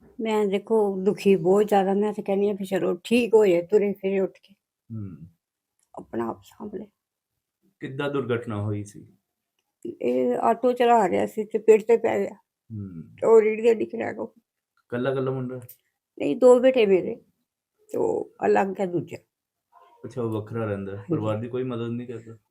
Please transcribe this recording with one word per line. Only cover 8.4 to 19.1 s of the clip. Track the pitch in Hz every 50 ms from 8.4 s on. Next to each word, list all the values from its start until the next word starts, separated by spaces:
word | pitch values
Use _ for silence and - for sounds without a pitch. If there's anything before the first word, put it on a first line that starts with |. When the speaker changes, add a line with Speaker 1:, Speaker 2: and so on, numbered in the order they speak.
| - - 107 104 104
Speaker 2:
ਹੋਈ | 104 104 104 104
ਸੀ? | - - - - - _ _ _ _ _ _ _ _ _ _ _ _ _ _ - - - - -
Speaker 1:
ਇਹ | 240 247 254 254 247 247
ਆਟੋ | - - 233 233 226 - 247 247
ਚਲਾ | 247 247 233 240 226 208 175
ਰਿਹਾ | 196 196 208
ਸੀ | 208 - - 214
ਤੇ | 208 - 220
ਪੇੜ | 214 - 220 220 214
ਤੇ | - 233
ਪੈ | 226 226 220 220 208
ਗਿਆ। | 196 - 208 - _ _ _ _ _ - 113
Speaker 2:
ਹੂੰ। | 104 101 98 90 82 78 - - -
Speaker 1:
ਤੇ | -
ਉਹ | - 226 226
ਰੀੜ | 208 214 220 214
ਦੀ | 220 233
ਹੱਡੀ | 226 214 226 - -
crack | 226 220 - - 214
ਹੋ | -
ਗਈ। | - _ _ _ _ _ _ _ _ _ _ _ _
Speaker 2:
ਕੱਲਾ | - 120 127 135 135
ਕੱਲਾ | 135 131 131
ਮੁੰਡਾ? | 131 131 127 123 127 127 120 - - _ _ _ _ _ _ _ _ -
Speaker 1:
ਨਹੀਂ, | - 143 143
ਦੋ | 240 254 247 247 254
ਬੇਟੇ | 233 262 262 262 220
ਮੇਰੇ, | 196 196 175 - - 113 - - _ _ _ _ _ _ _ _ _ _ _ _ _ -
ਤੇ | -
ਉਹ | - - - - - - _ - -
ਅਲੱਗ | 196 208 208 202 196 190 -
ਹੈ | 202
ਦੂਜਾ। | 180 175 170 - 165